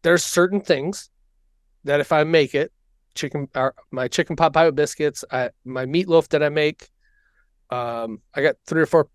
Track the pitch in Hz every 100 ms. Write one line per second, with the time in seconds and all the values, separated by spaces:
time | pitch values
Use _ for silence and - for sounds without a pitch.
0 | 160 170 - - 180 202 - 143 156 202
1 | - _ _ _ _ _ _ _ 139 143
2 | 139 160 151 165 139 143 156 _ _ _
3 | _ - 143 147 139 131 131 - _ 127
4 | 127 - 165 156 160 156 165 139 147 -
5 | 151 139 - 127 123 _ 123 127 131 160
6 | 190 165 - 151 147 151 151 - - _
7 | _ _ _ _ _ _ _ 123 120 117
8 | 113 107 _ - 151 - - 160 156 165
9 | 143